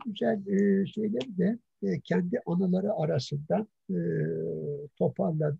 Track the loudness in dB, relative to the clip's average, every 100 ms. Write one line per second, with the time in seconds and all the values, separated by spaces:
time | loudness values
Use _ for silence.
0 | -6 -2 0 0 0 2 4 4 2 -2
1 | -2 -2 -4 0 0 0 -8 _ -2 -2
2 | 0 0 0 -2 -2 0 2 2 0 0
3 | 0 0 -2 -6 0 -2 -2 _ -4 -2
4 | 0 0 0 -2 -4 -4 -4 -6 -10 0
5 | 0 2 0 0 0 -2